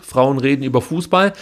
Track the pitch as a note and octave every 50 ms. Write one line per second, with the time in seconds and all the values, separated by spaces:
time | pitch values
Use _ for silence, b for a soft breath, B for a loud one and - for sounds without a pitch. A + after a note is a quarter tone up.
0 | - - - B2+ B2+ C3+ C#3 C3+ B2 C3+ C#3+ C3+ C3+ C3 B2+ B2 - - D#3+ E3
1 | E3+ - - F#3 F#3+ G3+ G3 B